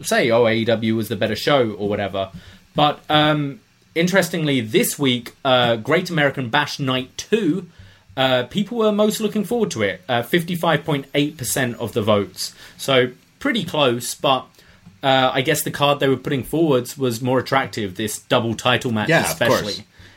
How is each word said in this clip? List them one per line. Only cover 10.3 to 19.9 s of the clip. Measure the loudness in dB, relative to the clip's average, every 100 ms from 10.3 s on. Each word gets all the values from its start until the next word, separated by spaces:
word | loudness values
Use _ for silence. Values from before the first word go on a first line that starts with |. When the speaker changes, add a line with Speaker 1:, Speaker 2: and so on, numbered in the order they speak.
| -2 -2 -2 0 0 0
Speaker 1:
point | -4 -2
eight | -2 -2 -4
percent | -4 -2 -2 -4
of | -4
the | 0
votes. | 2 2 0 -6 -12 -14 -20 -8
So | 0 2 2 -4 _ -6
pretty | -4 -2
close, | -2 2 2 2 -4 -2
but, | 2 2 -2 _ -20 -20 -20 -4
uh, | 0 2 2
I | 2
guess | 0 -2
the | -4
card | 0 2 2
they | 2
were | 0
putting | -2 -4
forwards | -2 0 2 2 0 -4
was | -4 -2
more | 0 0
attractive, | 0 -2 -2 -4 -6 -4
this | -6 -8
double | 0 0 0
title | -2 0 0 0
match | -2 2
Speaker 2:
Yeah, | 2
of | 0
Speaker 1:
especially. | 0 2 2 0 -8
Speaker 2:
course. | -12